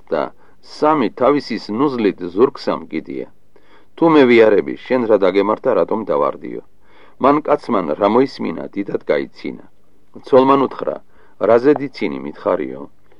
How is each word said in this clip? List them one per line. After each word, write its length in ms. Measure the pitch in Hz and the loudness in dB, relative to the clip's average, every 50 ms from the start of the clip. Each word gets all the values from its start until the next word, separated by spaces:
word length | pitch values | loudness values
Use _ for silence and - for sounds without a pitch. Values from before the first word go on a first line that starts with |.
| - - | -10 -6
და 140 | 82 76 67 65 - - - - - - - | -4 -4 -4 -4 -8 -16 -20 -20 -20 -20 -20
სამი 440 | - - - 147 151 156 151 120 92 - | -18 -8 0 2 2 2 2 0 -2 -2
თავისის 560 | - 127 127 147 147 127 - 156 - - - | 0 2 2 2 2 -2 -4 -8 -10 -8 -6
ნუზლით 500 | 104 113 143 151 131 120 110 95 85 - 90 | -4 -2 -2 -2 0 0 0 0 0 -2 -8
ზურგს 400 | 87 85 98 123 143 - - - - 85 | -8 0 2 2 2 0 -4 -6 -6 -6
ამკიდია. 560 | 76 80 - 80 80 - - 69 65 64 - - - - - - - - - - - - - - - | -6 -6 -8 -10 -10 -10 -8 -12 -12 -12 -12 -16 -20 -20 -20 -20 -20 -20 -20 -20 -20 -20 -16 -4 0
თუ 60 | 160 170 | 2 4
მე 140 | 160 151 135 | 6 6 6
ვიარები, 500 | 120 120 117 110 110 101 92 73 67 64 - | 8 8 6 6 6 6 2 0 -2 -6 -10
შენ 240 | - - 123 131 120 | -6 -4 -4 -2 0
რა 120 | 107 110 98 | 2 2 2
დაგემართა, 500 | 95 90 92 101 98 104 107 - - 135 113 | 2 2 2 2 0 0 -2 -2 -2 -2 0
რატომ 240 | 92 82 82 - 110 104 - | 0 0 -2 -2 -6 -4 -4
დავარდიო?“ 540 | 78 71 71 67 - - - 62 60 57 - - - - - - - - - - - - | -2 -2 -2 -2 -4 -6 -12 -12 -12 -14 -14 -16 -20 -20 -20 -20 -20 -20 -20 -20 -12 0
მან 160 | 117 135 143 151 - | 2 2 2 2 2
კაცმან 420 | - 147 147 - - 120 98 87 71 - | 0 -2 -2 -2 -2 -2 -2 -2 -2 -2
რა 140 | - 104 104 | 0 0 2
მოისმინა, 560 | 107 120 139 131 - - 113 95 82 80 69 - - | 2 2 2 0 -2 -8 -8 -8 -8 -8 -10 -10 -8
დიდად 300 | 98 101 - - - - | -10 -8 -6 -8 -8 -4
გაიცინა. 600 | - 78 71 69 62 - - - 67 62 - - - - - - - - - - - - 107 - | -2 -2 -2 -2 -6 -12 -12 -12 -12 -12 -12 -16 -20 -20 -20 -20 -20 -20 -20 -20 -20 -20 -18 -6
ცოლმან 360 | - - 127 131 135 139 139 131 | 2 4 4 4 6 2 2 2
უთხრა, 320 | 123 - - - - - - - - - - - - - - | -2 -4 -6 -8 -8 -8 -8 -12 -18 -20 -20 -20 -20 -10 -4
„რაზე 320 | 95 101 117 120 120 147 147 | 0 2 2 4 4 2 0
დიცინი 420 | - 139 135 - - 113 80 69 67 | 0 -2 -10 -10 -8 -8 -6 -6 -8
მითხარიო?“ 640 | 67 73 76 - - 101 92 87 73 65 65 67 71 - - - - - - - | -10 -12 -12 -6 -4 -2 -2 -2 -4 -8 -10 -12 -14 -16 -18 -20 -20 -20 -20 -20